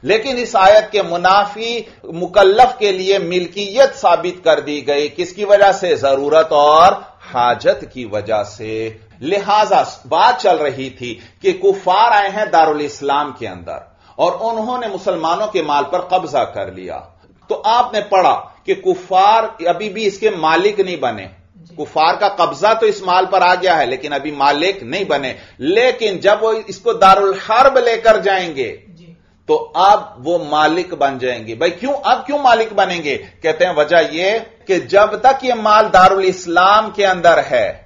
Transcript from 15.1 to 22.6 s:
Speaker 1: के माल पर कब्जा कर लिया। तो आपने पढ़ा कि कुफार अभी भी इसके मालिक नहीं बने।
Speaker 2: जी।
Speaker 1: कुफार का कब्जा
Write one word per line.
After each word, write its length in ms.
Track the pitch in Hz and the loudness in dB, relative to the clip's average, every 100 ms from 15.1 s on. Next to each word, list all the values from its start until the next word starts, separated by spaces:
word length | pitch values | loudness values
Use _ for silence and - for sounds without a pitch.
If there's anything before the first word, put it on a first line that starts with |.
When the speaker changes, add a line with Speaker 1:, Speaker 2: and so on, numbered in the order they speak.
| 180 160 180 214 | -4 -4 -4 -2
Speaker 1:
के 140 | 175 | -4
माल 200 | 151 143 | -2 -2
पर 240 | 139 180 180 | -2 -6 -2
कब्जा 320 | 180 165 131 113 | -4 -2 -4 -4
कर 280 | 104 98 | -6 -12
लिया। 220 | 92 92 71 - _ _ _ _ | -12 -14 -14 -16 _ _ _ _
तो 60 | 214 | -6
आपने 460 | 208 233 240 220 - | 0 0 0 -2 0
पढ़ा 220 | 190 170 120 - _ - | 2 2 0 -6 _ -6
कि 100 | 185 | -4
कुफार 720 | 185 180 - 185 202 226 220 - 170 | -2 -4 -2 2 4 4 0 -4 -4
अभी 220 | 175 214 | -4 -4
भी 160 | 196 214 | -4 -4
इसके 240 | - 214 190 | -2 -4 0
मालिक 420 | 156 165 196 202 | 0 2 2 0
नहीं 200 | 185 170 | -4 -2
बने। 300 | 131 107 95 - _ _ | -6 -6 -12 -20 _ _
Speaker 2:
जी। 180 | - 156 | -20 -14
Speaker 1:
कुफार 400 | 147 156 160 180 | -8 0 0 2
का 120 | 208 - | -2 0
कब्जा 360 | 185 - | -2 2